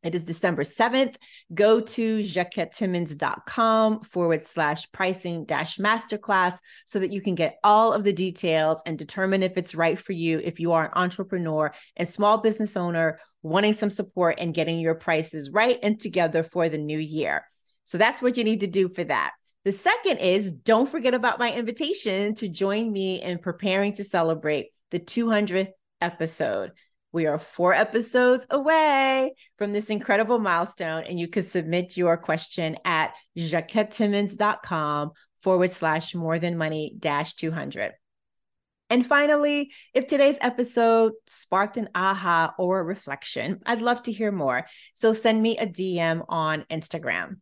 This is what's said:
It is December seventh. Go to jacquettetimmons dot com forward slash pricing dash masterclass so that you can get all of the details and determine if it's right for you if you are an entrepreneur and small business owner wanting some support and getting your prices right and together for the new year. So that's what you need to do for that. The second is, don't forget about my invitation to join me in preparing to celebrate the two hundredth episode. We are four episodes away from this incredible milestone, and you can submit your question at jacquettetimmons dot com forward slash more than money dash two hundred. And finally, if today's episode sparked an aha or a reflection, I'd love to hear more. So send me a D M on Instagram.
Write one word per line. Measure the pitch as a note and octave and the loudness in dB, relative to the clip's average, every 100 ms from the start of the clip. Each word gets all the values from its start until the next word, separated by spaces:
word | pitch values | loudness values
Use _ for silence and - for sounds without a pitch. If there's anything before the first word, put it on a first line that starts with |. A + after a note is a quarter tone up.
It | E3+ | -4
is | F3 | -6
December | E3 E3 F#3 D#3+ | -4 -2 0 0
seventh. | C#3+ - A#3 B3+ B3+ - - - _ | -4 0 2 2 0 -2 -20 -20 _
Go | E3 G#3 A3+ | 2 6 6
to | A3+ - A3+ A3 | 2 -2 -2 -2
jacquettetimmons | G3 F3 F3+ - E3 - G3 F3+ E3+ D3 | -2 -2 -4 -4 -6 -2 -2 -2 -4 -4
dot | C#3+ - - | -4 -4 -10
com | - A3+ A3 A3 A3 | 0 2 4 4 0
forward | - F3+ E3+ D#3+ | -4 -2 2 0
slash | E3 - D3+ D3+ - | -2 -2 0 0 -8
pricing | - F#3 F#3 F3+ E3+ | -4 -2 -2 -6 -6
dash | - C#3+ D#3+ - | -4 -4 -4 -2
masterclass | G3+ A3+ - G#3 - F#3+ F#3 F3+ _ - - | 0 0 -2 -10 0 2 2 -2 _ -20 -8
so | G#3 | -4
that | F#3 | -2
you | G3 | -2
can | G3 | -2
get | E3+ D#3+ - | 0 0 2
all | G#3 G#3+ A3+ | 6 6 6
of | G#3 | 4
the | G3+ | 0
details | F3 F#3 F3+ F3+ D#3+ D#3 D#3+ E3+ | 0 -2 -2 0 2 2 0 -4
and | D#3 | -8
determine | D3+ - F#3+ F#3+ | -8 -4 0 2
if | F#3 F#3 | 0 -2
it's | F3+ | -4
right | D#3+ E3 F3 | 0 0 0
for | - | -6
you | F3+ E3 D#3 | -4 0 0
if | - E3 | -2 -4
you | E3+ | 2
are | E3 | 2
an | D#3 | 2
entrepreneur | - F3+ F3+ F#3 F#3 E3 D#3 D3+ - - - | 0 0 -2 -6 -4 -2 0 -2 -4 -20 -6
and | E3 | -6
small | - G#3 A3 | 2 4 4
business | A3 G#3+ G#3+ G3 | 2 0 -4 -2
owner | F3 E3+ D#3+ D#3 - _ | -2 0 0 -2 -16 _
wanting | D#3+ F3 G#3+ | -2 2 2
some | G#3+ G#3 | 2 -2
support | - F#3+ - E3+ - | -4 -6 0 0 2
and | F3 | -4
getting | D#3+ D#3 E3 | -2 -2 0
your | D#3+ | 0
prices | D#3+ - D#3+ D#3+ D#3 C#3 | -2 0 0 -2 -8 -4
right | F3+ A#3 B3 | 2 2 2
and | G#3 G#3+ | 0 -2
together | G#3 F3 E3 D#3+ | -2 0 2 0
for | D#3+ F3+ E3 | -2 0 0
the | D3+ | -2
new | D3+ D#3 | -4 -6
year. | D#3 D#3 G#2+ D2 - _ _ _ | -4 -4 -2 -4 -6 _ _ _
So | - F3 | -8 2
that's | A3 B3 | 2 2
what | B3 B3 | -2 0
you | |
need | A3 A3 | 0 0
to | G3 | -2
do | F3 F#3 | 0 0
for | F3+ | -2
that. | E3+ C3 C#2+ - _ _ | -4 -2 -2 -8 _ _
The | G3 | -4
second | G3 F4+ A#4 G4 B3+ | 0 2 2 0 0
is, | F#3 F#3 G3 | 2 2 0
don't | E3 - A3 C#4 | -6 2 4 4
forget | D#4+ B3 | 0 0
about | B3 A#3 - | 2 0 0
my | A#3+ | -2
invitation | A3+ A3+ A#3 D4+ F4 A3 F#3+ G#3 G#3+ | -2 -6 -4 -4 -4 -2 -2 -2 -4
to | G#3 | -6
join | E3 G3 G#3 A3+ | -2 0 0 -2
me | G3+ F#3+ F#3 | -2 -2 -4
in | - F3 | -6 -6
preparing | F3 E3+ G3+ F#3+ G3+ | -6 -4 -2 0 0
to | G3+ | -2
celebrate | G3+ F#3 D#3+ D#3+ D#3 D3+ - _ _ | -2 0 0 0 0 -2 -4 _ _
the | F3 | -8
two | E3+ - A3+ | -4 -2 2
hundredth | G#3+ G#3 F3+ F#3+ - _ _ | 2 2 0 -2 -6 _ _
episode. | E3+ F3 D#3+ - C3+ G2 F#2+ - _ _ _ | -6 -2 -4 -2 -2 -2 -4 -12 _ _ _
We | E3+ D#3 | -2 -2
are | D3+ | -2
four | - - F3+ | -6 0 2
episodes | F3+ G#3+ B3 A3+ B3 B3 B3+ - | 4 2 0 0 4 4 4 2
away | C#4 C#4+ D#4+ D#4 C#4 C4+ C4 C4 - _ _ | -2 2 4 4 4 4 2 0 -4 _ _
from | G#3 | -2
this | G#3 G#3+ | -2 -2
incredible | G#3+ - G3+ A3 A#3+ | -4 2 2 4 2
milestone, | G#3 E3+ F3+ - E3 D#3+ | 2 0 0 -4 -6 -6
and | - F3 | -6 -6
you | E3+ | -4
can | G3+ | -2
submit | F3+ F#3 D#3+ F3 F3+ - | -2 -2 -2 -2 -2 0
your | F3 E3 | 2 2
question | E3+ D#3+ - - D#3+ D#3+ | 0 -4 -4 -6 -6 -4
at | F#3 D#3+ D#3+ - _ - | -2 0 0 -4 _ -8
jacquettetimmons | E3 E3 D#3+ G#3+ G#3+ - G#3 G3+ G3+ G3 | -2 -2 -2 -2 -2 0 0 2 -2 0
dot | G#3 - | 0 0
com | - E3 D3+ D3 D3 - _ _ | -4 -4 -2 -2 -4 -8 _ _
forward | F#3+ F#3 F3+ | 0 2 2
slash | F3+ D#3+ D#3 D#3+ | 0 0 0 -2
more | F3 D#3+ E3 | -6 -2 -2
than | F3 E3+ | -2 -2
money | D#3 D#3 D3+ - | -2 -4 -8 -4
dash | D#3+ C#3+ D3+ | -2 0 -2
two | - D#3+ | -6 -6
hundred. | D#3+ C#3 - G2+ - _ _ _ _ _ _ _ _ _ | -4 -8 -6 -8 -8 _ _ _ _ _ _ _ _ _
And | B3 B3 | 0 4
finally, | C#4+ D4 D4 D4 D4 C#4+ - - | 4 4 4 2 0 -4 -10 -2
if | C4 C4 | -2 0
today's | C#4+ C#4 C#4 | 4 4 4
episode | B3 B3 A#3+ - A3+ A3+ A3+ A3 - | -2 0 -2 4 4 6 4 0 -8
sparked | - - F#3 G#3 A3 | -6 0 0 0 -2
an | G#3+ | -6
aha | F3+ F#3+ F#3+ F3+ E3+ E3 - | 0 0 0 2 2 2 0
or | F3+ F#3+ | 0 0
a | |
reflection, | E3 G3+ - C#3 - - B2 G3+ - | -2 -6 -8 -10 -8 -6 -4 -4 -2
I'd | A#3 | 0
love | A#3 A#3+ | 0 0
to | A#3+ | -2
hear | G#3 A3 | -2 -2
more. | G3 C#3 B2+ C3+ - - | 0 0 -2 -4 -18 -20
So | - A3 | 0 2
send | A3 A3+ A3 | 4 2 4
me | A3 A3+ | 2 0
a | G#3 | -4
D | E3+ F#3+ F3 | -4 -4 0
M | E3 E3 - | 0 0 -2
on | E3 D#3 D#3 - | -2 0 -2 -4
Instagram. | D#3+ - E3 D3+ F2+ E2 F#3 | -8 -6 -8 -4 -4 -6 -12